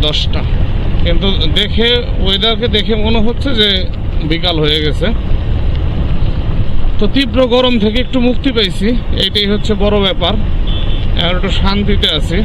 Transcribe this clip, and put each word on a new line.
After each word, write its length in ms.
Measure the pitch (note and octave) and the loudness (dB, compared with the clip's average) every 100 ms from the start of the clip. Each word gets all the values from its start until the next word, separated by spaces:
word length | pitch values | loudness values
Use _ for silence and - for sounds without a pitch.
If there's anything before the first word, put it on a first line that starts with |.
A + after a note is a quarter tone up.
| D3+ | 0
দশটা, 340 | D3+ - D3+ C3 - - - - - E3+ | 0 -2 -2 0 0 0 -2 0 0 2
কিন্তু 220 | E3 G3 G3 E3 F#3 | 2 2 0 0 0
দেখে, 280 | G#3 G#3 A#3 A#3+ A#3 - | 0 0 0 0 -2 -2
ওয়েদারকে 440 | F#3 G3 A3 G#3+ A#3 G#3 | 0 0 0 -2 -2 -2
দেখে 160 | G3+ A3 G#3+ | 0 0 0
মনে 140 | A3+ A3 | 2 2
হচ্ছে 240 | A#3 C#4 G#3+ | 0 -2 0
যে 100 | G#3 F#3+ F3+ - - - D3+ | 0 0 -2 -4 -4 -2 -2
বিকাল 240 | E3 F3 E3 | -2 -2 0
হয়ে 160 | D3+ D#3 D3+ | 0 0 -2
গেছে। 220 | C#3 F3+ A3 - - - - - - - - - - - - - - - - - - | -2 -2 -2 0 -2 0 -2 0 0 -2 -2 0 0 0 0 -2 0 2 4 4 4
তো 60 | G#3 C4+ | 2 2
তীব্র 240 | C4+ A3+ B3+ B3 | 0 0 2 2
গরম 180 | B3+ A#3+ | 2 2
থেকে 140 | G#3 A3+ B3 | 0 0 0
একটু 140 | C4+ A#3+ | 0 0
মুক্তি 220 | B3 C#4 A3+ | 0 0 0
পাইছি, 300 | F#3+ - G3+ B3 - - | -2 0 0 0 0 -2
এইটাই 240 | F#3+ G#3 G3+ | -2 -2 -2
হচ্ছে 180 | G3+ - G#3 | 0 0 0
বড় 120 | G#3 G#3 G3 | 0 2 0
ব্যাপার, 280 | E3+ E3+ E3 - - - - - - - - | 0 0 0 0 0 0 0 0 0 0 0
এখন 160 | E3+ F3+ | 0 0
একটু 140 | F#3+ - | 0 0
শান্তিতে 460 | F#3+ G3+ G3+ G#3 G3 D#3 | 0 0 0 0 0 -2
আছি। 200 | - E3+ | -2 -2